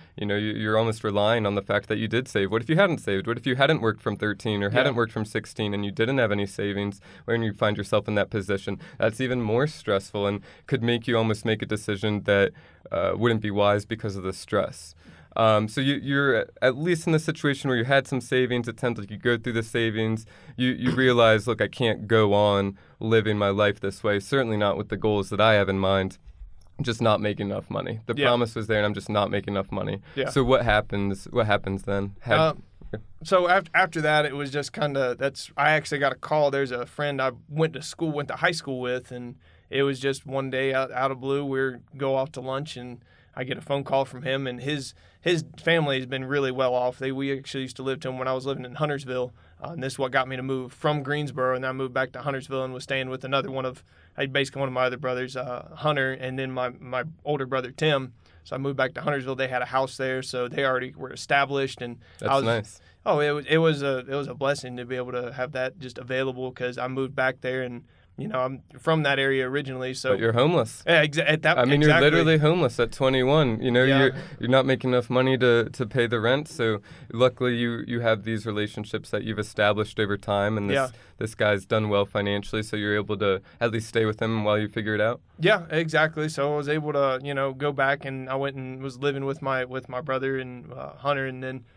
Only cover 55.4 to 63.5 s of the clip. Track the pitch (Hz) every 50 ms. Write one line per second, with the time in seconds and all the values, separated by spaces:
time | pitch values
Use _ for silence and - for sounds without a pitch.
55.4 | 127 127 123 - - - - - - 151 151 139 131 131 131 131 131 131 131 135
56.4 | 135 131 127 127 127 123 127 - 131 123 127 127 120 - - - - 147 151 139
57.4 | 135 123 135 131 127 120 139 - 156 156 147 135 131 120 - _ _ _ _ -
58.4 | - - 139 135 139 139 139 131 131 127 - 127 139 147 147 139 127 131 131 127
59.4 | 135 127 131 123 123 113 127 131 135 127 - - 131 131 131 131 127 - - 127
60.4 | 123 123 143 147 139 131 131 127 127 127 - - 135 127 - - - - 139 139
61.4 | 139 131 143 139 135 135 - - 123 120 117 117 - - - - - 113 135 135
62.4 | 117 113 117 113 107 - - - _ - _ _ - 120 190 147 147 147 147 147
63.4 | 135 131